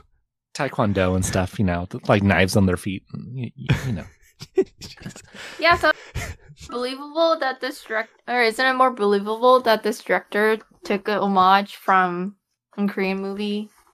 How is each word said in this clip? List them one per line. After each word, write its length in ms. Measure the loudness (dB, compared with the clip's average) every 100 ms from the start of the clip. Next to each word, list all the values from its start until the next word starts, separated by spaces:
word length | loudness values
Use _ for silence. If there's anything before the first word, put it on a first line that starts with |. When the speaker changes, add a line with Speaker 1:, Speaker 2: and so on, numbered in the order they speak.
| -12 _ _ _ _
Speaker 1:
Taekwondo 600 | -6 -4 -2 0 2 2
and 100 | 0
stuff, 340 | 0 -2 -2 -2
you 40 |
know, 220 | -2 -2 -6
th-, 200 | -6 2
like, 160 | 2
knives 320 | 4 2 2 2
on 100 | 2
their 100 | 0
feet, 280 | -4 -10 -12 -16 -14
you, 180 | -10 -12
you, 140 | -8 -4 -4 -4
you 60 |
know. 120 | -8 -10 _ _ -20 -6 -4
Speaker 2:
<laughs> 80 | -4 -6 -20 -18 -18 -18 -20 -20 -18 -2
Speaker 3:
Yeah, 180 | 0 2
so 160 | 2 -2 -6 -12 -12 -14 -20 -20 -12
believable 680 | -8 -6 -8 -8 0 0 0
that 200 | -2 -4
this 220 | -8 -10
direct-, 360 | -8 -6 -6 _ -4
or 160 | 2
isn't 220 | 2 2
it 100 | 2
more 160 | 4 2
believable 680 | 2 2 2 0 2 4 6
that 220 | 4 2
this 200 | 0 -4
director 560 | -2 -2 0 0 2 0 -6 _
took 240 | -4 -4 -2
a 120 | 0
homage 560 | 2 4 6 4 2 -6
from 600 | 2 2 2 -2 -8 -10 _ _ _ -4
a 100 | -4
Korean 340 | -2 -4 -4
movie? 500 | -6 -6 -6 -6 -8 _ _